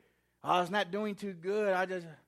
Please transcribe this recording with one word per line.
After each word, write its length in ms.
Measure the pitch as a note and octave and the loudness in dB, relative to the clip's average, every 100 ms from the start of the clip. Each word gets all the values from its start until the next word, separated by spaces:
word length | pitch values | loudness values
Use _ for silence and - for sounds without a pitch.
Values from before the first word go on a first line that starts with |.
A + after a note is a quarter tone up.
| _ _ _ _ | _ _ _ _
"Oh, 180 | - F3+ | 0 2
it's 100 | F3 | 2
not 200 | G3+ F3+ | 0 0
doing 240 | G3 G#3+ G3+ | -2 -2 -4
too 180 | G3+ | -6
good. 400 | F3+ F3+ G#3 G#3 | -6 -2 2 4
I 120 | F#3 F#3 | 2 2
just," 200 | F#3 E3+ D3+ | -2 -8 -16